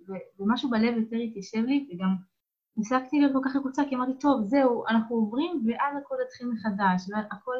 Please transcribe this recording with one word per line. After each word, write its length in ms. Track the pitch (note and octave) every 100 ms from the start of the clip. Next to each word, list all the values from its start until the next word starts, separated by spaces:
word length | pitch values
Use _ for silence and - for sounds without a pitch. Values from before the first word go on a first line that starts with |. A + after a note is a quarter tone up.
| F#3+
ו-, 340 | F#3+ - -
ומשהו 280 | G3 A#3+ C#4
בלב 260 | A3+ A#3 A#3
יותר 200 | A3 A3+
התיישב 480 | A#3 G#3 F#3 A3
לי, 240 | A#3 C#4 C#4
וגם 260 | F3 F#3+ F#3+ - _ _ _ _ -
הפסקתי 400 | G3+ B3+ C4 D4+
להיות 140 | C#4+
כל 80 | C4+
כך 120 | C4+ C4+
לחוצה, 260 | C4 C4 C#4+
כי 60 |
אמרתי, 180 | B3+ C4 C4
"טוב, 240 | D4 A#3+
זהו, 400 | G3 C#4 C4 A#3 -
אנחנו 280 | A3+ A3 A#3
עוברים, 480 | G#3+ A#3+ E4+ E4 A3
ואז 300 | A3+ C#4+ C#4+
הכל 180 | C#4+ C4+ -
יתחיל 200 | - B3
מחדש." 560 | A3+ A3 G3 G3 F3+ F#3
והכל, 440 | G#3+ G#3 G3 - B3